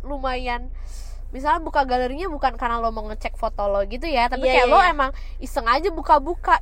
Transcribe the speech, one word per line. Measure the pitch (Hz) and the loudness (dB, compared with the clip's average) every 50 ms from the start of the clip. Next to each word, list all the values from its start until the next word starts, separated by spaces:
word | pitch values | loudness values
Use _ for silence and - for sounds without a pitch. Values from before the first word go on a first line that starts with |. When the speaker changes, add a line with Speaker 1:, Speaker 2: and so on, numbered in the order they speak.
Speaker 1:
lumayan. | - 254 285 277 262 262 254 254 254 247 240 240 247 262 - - - - - - - - - - - - | -8 -8 -6 -4 -4 -4 -4 -4 -4 -4 -4 -6 -6 -8 -10 -10 -10 -12 -12 -12 -12 -10 -12 -12 -10 -10
Misalnya | - 254 269 294 311 339 | -8 -4 0 0 0 0
buka | 320 311 - 302 277 | 0 0 2 2 2
galerinya | 262 247 254 254 247 262 285 359 | 2 2 0 0 0 -2 -4 -4
bukan | 392 302 277 - 262 240 - | -4 -4 0 -2 -2 -2 -2
karena | 269 240 233 233 | -4 -2 -2 0
lo | 226 226 | -2 -2
mau | 220 214 214 214 214 | -2 -4 -6 -8 -8
ngecek | - - 262 - - | -6 -6 -8 -6 -4
foto | - 220 - - 202 202 | -4 -4 -2 -2 -2 0
lo | 196 202 202 | 2 0 0
gitu | 202 208 247 - 339 | -2 -4 -6 -4 -2
ya, | 302 247 233 240 254 | 0 2 2 2 0
tapi | 254 262 262 | 0 0 2
Speaker 2:
Iya, | 262 - | 4 4
Speaker 1:
kayak | 247 247 | 6 6
Speaker 2:
iya, | 285 | 8
Speaker 1:
lo | 381 | 8
Speaker 2:
iya. | 370 359 320 294 | 6 6 4 2
Speaker 1:
emang | 269 262 - - - - - - | 0 -2 -2 -6 -10 -10 -10 -10
iseng | - 254 - 294 233 226 | -10 -8 -6 -2 2 2
aja | 240 285 320 403 330 | 2 2 2 0 -2
buka-buka, | 294 277 - 320 294 269 320 349 - - - 339 - | -2 2 4 4 4 4 2 -4 -2 2 4 4 4